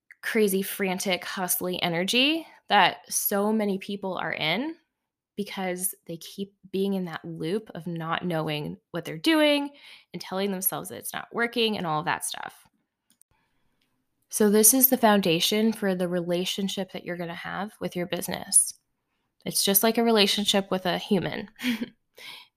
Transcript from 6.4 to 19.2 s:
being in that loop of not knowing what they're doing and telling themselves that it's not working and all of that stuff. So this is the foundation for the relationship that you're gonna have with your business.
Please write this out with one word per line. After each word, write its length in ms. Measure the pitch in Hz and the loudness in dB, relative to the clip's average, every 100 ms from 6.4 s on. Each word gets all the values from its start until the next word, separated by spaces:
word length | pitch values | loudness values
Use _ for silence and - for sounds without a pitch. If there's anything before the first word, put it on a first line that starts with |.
| 196 _ - | -12 _ -6
being 240 | 190 196 | -2 0
in 100 | 196 | -2
that 200 | 180 160 | -4 -8
loop 460 | 170 165 160 214 220 | -10 -6 -4 -4 -6
of 120 | - 170 | -12 -8
not 380 | 165 160 165 | -6 -4 -2
knowing 520 | 180 160 156 147 160 185 _ | -2 -2 -2 -4 -6 -10 _
what 140 | 175 | -10
they're 140 | - 160 | -8 -2
doing 520 | 320 311 302 285 285 - - - _ | 2 4 6 4 0 -10 -20 -20 _
and 80 | 175 | -14
telling 300 | - 185 202 | -6 -2 -2
themselves 380 | 185 - 151 180 | -2 -4 -6 -8
that 80 | 110 | -10
it's 160 | - | -8
not 160 | - - | -8 -8
working 440 | 220 233 240 226 202 | -4 -2 0 0 0
and 100 | 170 | -2
all 140 | 151 | -2
of 60 | 156 | 0
that 180 | - | -2
stuff. 300 | - - - - _ _ _ _ _ _ _ _ _ _ _ _ _ _ _ _ _ | -4 -8 -12 -14 _ _ _ _ _ _ _ _ _ _ _ _ _ _ _ _ _
So 220 | - 214 | 2 4
this 240 | 214 214 | 6 6
is 140 | 269 254 | 6 4
the 80 | 247 | 6
foundation 760 | 220 202 196 165 - 214 226 | 6 6 4 2 2 2 2
for 220 | 214 196 | 2 0
the 140 | 180 175 | 0 0
relationship 840 | 180 175 175 185 - 196 - 190 | -2 0 0 -2 -2 -4 -4 -8
that 120 | - | -8
you're 120 | - 175 | -10 -8
gonna 180 | 170 | -8
have 380 | 170 170 170 208 - | -8 -8 -6 -8 -6
with 160 | 180 180 | -6 -4
your 100 | 175 | -4
business. 680 | 175 185 - - - - - _ _ _ _ | -4 -6 -8 0 2 2 -4 _ _ _ _